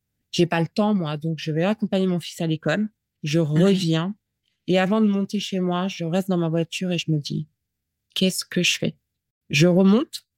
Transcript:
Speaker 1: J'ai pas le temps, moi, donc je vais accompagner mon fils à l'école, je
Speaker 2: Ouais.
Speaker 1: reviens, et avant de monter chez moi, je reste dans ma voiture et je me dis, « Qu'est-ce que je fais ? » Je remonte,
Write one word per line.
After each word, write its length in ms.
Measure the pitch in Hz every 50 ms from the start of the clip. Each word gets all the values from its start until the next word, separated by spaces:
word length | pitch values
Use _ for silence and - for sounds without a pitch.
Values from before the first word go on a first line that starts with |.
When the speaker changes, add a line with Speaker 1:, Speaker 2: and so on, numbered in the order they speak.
| _ _ _ _ _ _
Speaker 1:
J'ai 140 | - - 170
pas 140 | 165 170 165
le 60 | 165
temps, 260 | - - 220 208 214 214
moi, 220 | 185 165 147 156
donc 220 | 147 156 160 160 143
je 120 | - 156
vais 120 | 147 160 175
accompagner 420 | 202 214 - 214 - 196 190 185
mon 120 | 185 175 170
fils 200 | - - - -
à 60 | 170
l'école, 420 | 165 160 156 - 151 160 202 214 214 - _ _ _ _ _ -
je 160 | 147 151 170
Speaker 2:
Ouais. 240 | 160 143 151 165 185
Speaker 1:
reviens, 520 | 196 190 190 170 165 160 160 170 196 214 - _ _ _ _ _ _ _ _ _
et 120 | - 180 185
avant 220 | 185 180 214 220
de 60 | 220
monter 320 | 208 196 196 196 - 214 196
chez 200 | - - 196 185
moi, 280 | 180 175 175 175 185 196
je 160 | - - 170
reste 240 | 160 170 196 185 -
dans 80 | 185
ma 120 | 175 165 160
voiture 420 | 160 165 165 - - - 185 180
et 60 | 175 165
je 120 | - 160
me 80 | 156 147
dis, « 280 | 135 - 151 156 151 - _ _ _ _ _ _ _ _ _ _ _ _ -
Qu'est-ce 300 | - 190 185 - - -
que 180 | - - 180 170
je 140 | - - -
fais ? » 160 | 165 165 - _ _ _ _ _ _ _ _ _ _ -
Je 180 | 160 143 170
remonte, 600 | 180 170 190 190 190 208 247 330 - - - - _ _